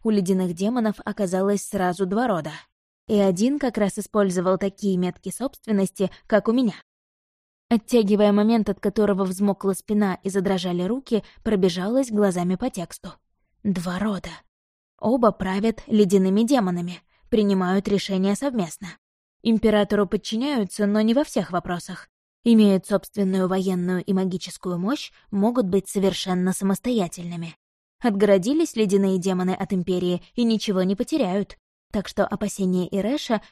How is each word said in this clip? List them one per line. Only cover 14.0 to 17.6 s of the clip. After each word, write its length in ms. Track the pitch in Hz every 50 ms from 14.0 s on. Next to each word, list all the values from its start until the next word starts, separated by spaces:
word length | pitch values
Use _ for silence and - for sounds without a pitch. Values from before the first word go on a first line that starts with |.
| 202 220 196 185 - 175 165 - _ _ _ _ _ _ _ _ _ _ _ _
Оба 320 | - 214 262 254 240 208
правят 500 | - - 185 190 190 202 220 226 220 - -
ледяными 560 | - 220 208 208 175 202 190 190 190 190 214 233
демонами, 580 | 233 285 247 190 180 175 175 170 180 175 - _ _ _ _ _ -
принимают 580 | 240 220 208 202 196 185